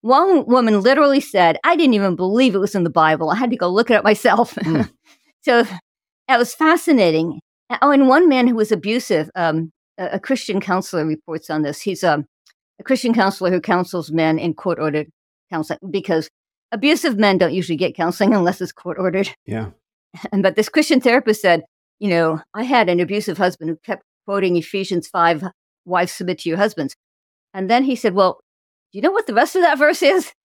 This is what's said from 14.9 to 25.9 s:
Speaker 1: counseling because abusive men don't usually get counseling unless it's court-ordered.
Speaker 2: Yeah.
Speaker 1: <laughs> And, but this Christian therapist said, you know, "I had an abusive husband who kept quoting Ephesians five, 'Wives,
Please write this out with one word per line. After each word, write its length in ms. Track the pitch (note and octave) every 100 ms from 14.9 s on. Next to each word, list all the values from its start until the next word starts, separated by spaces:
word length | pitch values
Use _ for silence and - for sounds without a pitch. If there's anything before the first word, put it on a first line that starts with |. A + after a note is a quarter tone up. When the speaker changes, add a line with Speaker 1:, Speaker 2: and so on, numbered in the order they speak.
| D3+ D3+ _ _ _ _
Speaker 1:
counseling 300 | E3 D#3 E3 F#3+
because 400 | G3 - E3 D#3 _ _ _ _
abusive 440 | A3+ C#4 D4 E4 G#3
men 200 | G#3 F#3+
don't 160 | E3+
usually 240 | E3+ F3+ D#3+
get 180 | F3 -
counseling 380 | E3+ F3 G3
unless 260 | A3 F3 F3+
it's 140 | F3+
court-ordered. 600 | - F3 E3+ F#3 F#3 G3 - -
Speaker 2:
Yeah. 240 | A2 G#2
Speaker 1:
<laughs> 580 | - _ _ _ - -
And, 100 | G3
but 120 | F#3+ -
this 120 | G#3+
Christian 320 | - D4+ C4
therapist 420 | B3+ A#3+ A#3 G#3+
said, 220 | F#3+ E3 - _ _ _
you 100 | G#3
know, 320 | E3+ E3 D#3+ -
"I 100 | G#3
had 260 | B3 C4 G3
an 100 | F3
abusive 380 | F3 G#3 G#3+ E3+
husband 320 | F#3 F3+ D#3
who 80 | D#3+ -
kept 180 | F#3+ _ _ -
quoting 320 | G3 F#3 F3
Ephesians 500 | D#3 G3+ F#3 F3 D#3+
five, 360 | F#3 E3+ D#3+ F#3 _ _ _
'Wives, 260 | -